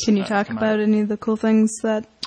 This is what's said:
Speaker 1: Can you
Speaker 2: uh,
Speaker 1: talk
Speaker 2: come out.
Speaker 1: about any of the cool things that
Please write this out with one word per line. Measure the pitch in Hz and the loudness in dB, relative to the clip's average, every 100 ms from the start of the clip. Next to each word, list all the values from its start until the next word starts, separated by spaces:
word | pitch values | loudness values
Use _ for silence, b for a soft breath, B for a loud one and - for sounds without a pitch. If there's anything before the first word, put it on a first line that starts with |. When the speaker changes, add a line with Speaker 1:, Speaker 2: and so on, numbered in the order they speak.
Speaker 1:
Can | - 208 | 0 0
you | |
Speaker 2:
uh, | 185 | 0
Speaker 1:
talk | 202 214 | -4 -4
Speaker 2:
come | 226 | -4
out. | |
Speaker 1:
about | 220 214 | -2 0
any | 214 214 | 2 0
of | 208 | 0
the | 208 | -4
cool | - 220 | -4 -2
things | 220 220 220 - | 2 4 2 0
that | 226 214 - _ | -4 -4 -6 _